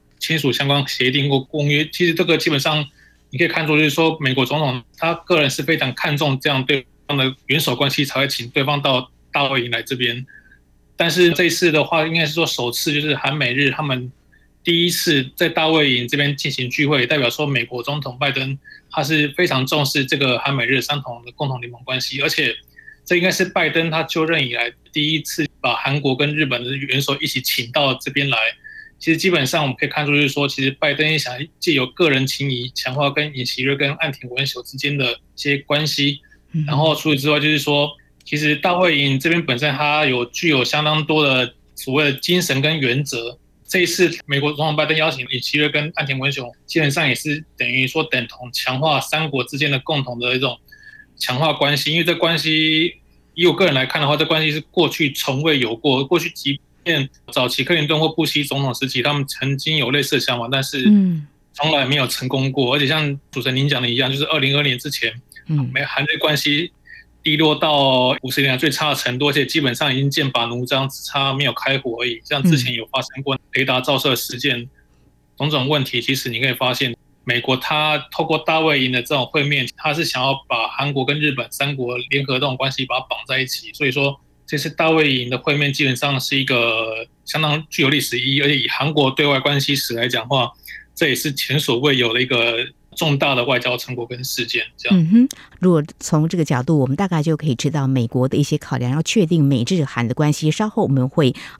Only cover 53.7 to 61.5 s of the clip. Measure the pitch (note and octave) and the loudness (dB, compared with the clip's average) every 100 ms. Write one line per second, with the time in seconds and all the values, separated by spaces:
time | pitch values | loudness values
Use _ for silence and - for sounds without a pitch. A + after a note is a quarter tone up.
53.7 | C3+ C3 D#3+ C#3+ D3 D#3 D#3+ D#3 D3+ - | 4 0 0 2 2 2 2 0 -2 -2
54.7 | - D3 - D3+ - - C3+ D#3+ D3 A2+ | 2 2 2 -2 0 -2 0 2 2 0
55.7 | A2+ D3 C3 C#3 F3 E3 - C#3+ C#3 - | 0 2 2 2 0 0 -4 -4 -4 -8
56.7 | _ F3 D#3 C3+ - - - B2+ - C3 | _ -2 -2 -2 -8 -6 -2 -2 -2 0
57.7 | E3+ D3 D#3 D#3+ D#3+ D3+ D3 C#3+ C#3 C3+ | 0 2 2 2 0 0 0 -2 0 -2
58.7 | A#2 C3 B2+ B2+ C#3+ C#3 - C3+ C3+ D#3 | -2 -4 -2 -2 -2 -4 -4 -4 -2 -2
59.7 | D#3 A#2+ C#3+ C3+ C#3+ C3 A#2+ A#2 C3+ C3+ | -2 0 0 0 0 0 -2 -2 -2 -2
60.7 | C#3 C3 G#3 F#3 E3 C#3+ _ _ | 0 6 6 6 0 -6 _ _